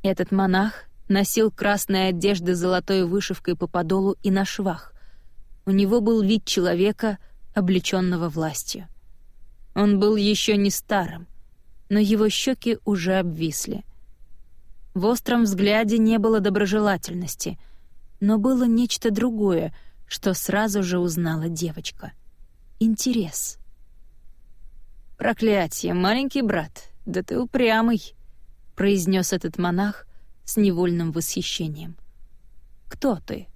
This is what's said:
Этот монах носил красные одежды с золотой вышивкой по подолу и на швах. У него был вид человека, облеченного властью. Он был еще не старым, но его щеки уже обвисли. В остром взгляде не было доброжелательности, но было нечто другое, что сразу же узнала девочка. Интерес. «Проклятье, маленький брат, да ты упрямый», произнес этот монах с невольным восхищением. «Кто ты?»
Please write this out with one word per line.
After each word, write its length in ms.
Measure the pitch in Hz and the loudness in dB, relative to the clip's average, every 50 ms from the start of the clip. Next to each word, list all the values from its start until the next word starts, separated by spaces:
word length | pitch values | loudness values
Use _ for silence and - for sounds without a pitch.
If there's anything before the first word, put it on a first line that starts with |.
Этот 300 | - 196 190 - 180 - | 2 2 2 2 0 0
монах 540 | 196 196 196 185 185 190 202 214 - - - - - - - - | 2 2 4 4 4 4 2 0 -2 -8 -16 -18 -20 -18 -2 0
носил 420 | 196 196 196 - - 226 220 214 | 2 2 2 2 2 2 2 2
красные 580 | - - 202 202 208 196 - - 196 190 185 190 | 2 0 2 2 2 2 0 0 2 2 2 2
одежды 460 | 180 170 175 202 202 175 175 180 180 | 0 2 2 2 2 2 0 0 0
с 40 | 170 | 2
золотой 460 | 175 180 185 180 - - 190 190 180 | 2 2 2 0 2 2 2 2 2
вышивкой 520 | 170 180 202 185 - 185 - - - 175 | 2 0 -2 0 -2 -6 -4 -2 -4 -2
по 100 | - 180 | -2 -4
подолу 480 | 170 - 180 175 160 190 196 190 196 190 - - | -2 0 -2 0 2 2 2 2 2 0 0 0
и 80 | 202 | 2
на 140 | 190 190 196 | 2 2 2
швах. 480 | - - - 196 190 165 - - - - - - - - - - - - - - - - - _ | 0 -2 -2 -2 -2 -2 -4 -10 -18 -18 -18 -18 -18 -18 -20 -20 -18 -18 -18 -18 -18 -20 -8 _
У 60 | 196 | 2
него 280 | 190 196 202 190 220 240 | 4 4 4 4 4 4
был 220 | 202 220 226 220 | 4 4 4 4
вид 240 | 202 190 226 214 - | 4 4 2 2 0
человека, 720 | - - 190 175 180 175 175 190 208 214 - 233 220 202 - - - - - - - - | 0 0 0 2 2 2 2 2 2 2 0 -2 -2 -2 -4 -10 -20 -18 -18 -18 -4 -2
облеченного 760 | 208 190 175 190 180 160 - - 185 185 180 180 165 170 165 | 0 2 2 2 2 2 0 0 0 0 0 0 -2 -2 -2
властью. 580 | 147 160 160 156 151 - - - - - 175 - - - - - - - - - - - - - - - - - - | -2 -2 -2 -2 -4 -6 -8 -8 -10 -12 -12 -16 -18 -20 -20 -20 -20 -20 -20 -20 -20 -20 -20 -20 -20 -20 -20 -6 0
Он 240 | 196 208 208 202 190 | 2 4 4 4 4
был 160 | 208 208 220 | 4 4 4
еще 400 | 208 202 208 214 - - - 208 | 4 4 2 2 2 2 2 2
не 140 | 202 202 202 | 4 2 2
старым, 580 | 190 - - - 214 196 175 165 165 165 170 - - - - - - _ - - - - - - | 0 -2 -4 0 0 0 0 -2 -6 -12 -14 -16 -18 -20 -20 -20 -20 _ -20 -20 -20 -20 -4 0
но 100 | 202 214 | 2 2
его 300 | 214 196 220 208 214 214 | 4 4 4 4 4 2
щеки 500 | - - - 269 262 - - 233 226 - - | 2 0 -2 -2 -2 -2 -2 -2 -2 -2 0
уже 340 | 214 202 180 165 185 190 190 | -2 -2 0 0 0 0 0
обвисли. 640 | 180 175 160 160 165 160 147 - - 196 - 190 - - - - - - - _ - - - - - - - - - - - - - - - | 0 -2 -2 -2 -4 -4 -4 -4 -6 -6 -8 -8 -10 -14 -18 -18 -20 -20 -20 _ -18 -18 -16 -18 -18 -20 -20 -20 -18 -18 -18 -16 -18 -8 -4
В 120 | 185 175 | 0 2
остром 380 | 220 247 233 - - 240 240 233 | 2 2 0 0 0 4 4 4
взгляде 540 | 202 196 180 196 202 208 220 226 208 226 | 4 4 2 2 4 4 4 2 2 2
не 200 | 226 220 220 226 | 4 4 4 4
было 220 | 220 202 226 226 214 | 4 4 4 4 4
доброжелательности, 1200 | 185 208 190 202 208 185 208 214 208 202 190 170 - - 170 180 180 151 - - - 170 - - - - - - - - - - - - - - | 2 2 2 2 2 2 2 2 2 2 2 0 -4 -8 -8 -6 -6 -8 -8 -6 -6 -8 -8 -10 -14 -20 -20 -20 -20 -20 -20 -20 -20 -20 -6 0
но 160 | 202 202 220 | 2 2 2
было 260 | 214 202 262 262 247 254 | 4 4 2 2 4 4
нечто 480 | 240 226 233 240 226 - - - 233 | 4 4 4 2 0 -2 -2 0 0
другое, 640 | 202 196 226 254 226 214 208 196 175 165 - 160 - - - - - - - | 0 2 0 0 0 2 2 2 2 2 0 -2 -8 -12 -16 -18 -18 -18 -14
что 260 | - - - - 196 185 | -12 -12 -2 -2 -2 -2
сразу 480 | - - - 190 202 220 214 196 208 | 0 -2 0 0 2 0 2 0 0
же 180 | 190 175 180 180 | 0 0 0 0
узнала 500 | 175 175 160 175 170 160 160 160 156 170 | 0 0 0 0 -2 -2 -2 -2 -2 -4
девочка. 640 | 165 160 170 165 156 170 - - - - - - - - - - - - - - - - - - - - | -4 -4 -4 -6 -6 -8 -12 -12 -12 -12 -14 -14 -16 -18 -20 -20 -20 -20 -20 -20 -20 -20 -20 -20 -4 0
Интерес. 800 | 220 226 220 - - 254 247 226 185 160 - - - - - - - - - - - - - - - - - - - - - - - - - - - - - - - - - - - - - | 2 2 2 0 0 0 0 0 -2 -2 -6 -8 -8 -8 -10 -14 -18 -20 -20 -20 -20 -20 -20 -20 -20 -20 -20 -20 -20 -20 -20 -20 -20 -20 -20 -18 -18 -18 -16 -16 -18 -18 -18 -20 -20 -20 -10
«Проклятье, 760 | - - 226 226 - 220 220 208 196 170 156 - - - 175 175 | -4 -2 -2 0 2 2 2 4 2 2 0 -4 -6 -4 -2 0
маленький 480 | 180 180 196 220 254 277 269 - 277 | 0 2 2 2 0 -2 -2 -2 -2
брат, 480 | 247 208 196 170 156 - - - - - - - - | 0 0 -2 -2 -4 -6 -12 -18 -18 -18 -18 -14 -10
да 160 | 214 170 185 | -6 -6 -6
ты 160 | 185 - - | -4 -2 -4
упрямый», 760 | 247 254 240 - 262 247 226 220 220 226 233 233 202 - - - - - - - - - - - - - - - - | -4 -4 -2 0 2 2 4 4 4 4 2 2 0 -2 -8 -18 -20 -20 -20 -20 -20 -20 -20 -20 -20 -20 -20 -4 0
произнес 540 | 185 202 202 190 170 180 190 185 - - 196 | 2 2 4 2 2 2 2 2 0 0 -2
этот 240 | 175 - 170 - | -2 -4 -6 -4
монах 500 | - 175 175 175 180 202 208 202 - - - - - - - - - - | -2 0 0 0 0 0 -2 -4 -8 -16 -18 -20 -20 -20 -20 -20 -16 -10
с 100 | - - | -4 2
невольным 560 | 220 208 196 175 170 180 180 170 170 170 160 | 2 4 4 4 2 0 0 0 0 -2 -2
восхищением. 840 | 151 165 165 - - 185 175 - - - 170 156 151 151 165 165 170 - - - - - - - - - - - - - - - - - - | -2 -4 -4 -4 -6 -6 -6 -6 -6 -6 -6 -6 -6 -10 -12 -14 -14 -14 -18 -18 -18 -18 -20 -20 -20 -20 -20 -20 -20 -20 -20 -20 -20 -18 -16
«Кто 300 | - - - - 269 214 | -16 -8 -2 0 0 0
ты?» 300 | 160 - - - - 196 - - | 0 -4 -10 -10 -10 -10 -16 -18